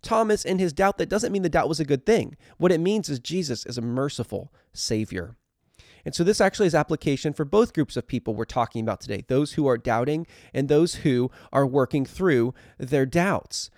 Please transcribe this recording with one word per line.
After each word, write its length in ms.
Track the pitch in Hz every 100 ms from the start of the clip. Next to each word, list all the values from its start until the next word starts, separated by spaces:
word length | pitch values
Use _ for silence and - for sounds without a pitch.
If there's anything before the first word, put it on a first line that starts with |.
Thomas 420 | - 226 220 208 -
in 140 | 190
his 120 | 180
doubt, 280 | 143 196 196
that 100 | 170
doesn't 220 | 202 226
mean 100 | 202
the 80 | 180
doubt 200 | 165 127
was 100 | 156
a 60 | 143
good 200 | 139 -
thing. 320 | 220 110 - _ -
What 140 | 180
it 80 | 165
means 300 | 175 214 156
is 100 | 135
Jesus 460 | - 180 156 120 -
is 140 | 120
a 20 |
merciful 720 | 117 123 139 - 120 98 - _ _
Savior. 640 | - - 110 110 92 117 - _ _ _ _ - _ -
And 80 |
so 120 | - 170
this 160 | 220
actually 260 | 196 - 196
is 80 | 151
application 560 | 151 156 - 135 156
for 140 | 143 143
both 280 | 202 233
groups 220 | - 143 -
of 140 | -
people 260 | 123 - 107
we're 80 |
talking 380 | 113 - 113 117
about 180 | 113 98
today, 240 | - 104 107
those 240 | 131 147
who 120 | - 139
are 100 | 120
doubting 500 | 123 113 131 156 165 - -
and 140 | 127 143
those 280 | 151 165 -
who 360 | 156 123 127 - -
are 120 | 135 139
working 400 | 139 127 147 131
through 480 | - 185 127 117 - - -
their 280 | 131 139 135
doubts, 640 | 170 185 131 - - -